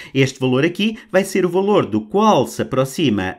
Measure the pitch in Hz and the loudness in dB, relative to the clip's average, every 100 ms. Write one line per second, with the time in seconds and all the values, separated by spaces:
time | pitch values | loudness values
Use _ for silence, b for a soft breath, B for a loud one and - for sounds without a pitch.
0 | B 135 131 - 131 127 165 175 214 220 | B 0 0 0 0 2 0 0 -4 -4
1 | B - - 196 175 180 202 196 104 107 | B -2 0 0 0 0 2 2 2 -2
2 | 107 196 214 165 110 - 110 127 131 - | -2 2 4 4 2 -4 -4 -2 -2 -2
3 | 139 101 92 | 0 0 -2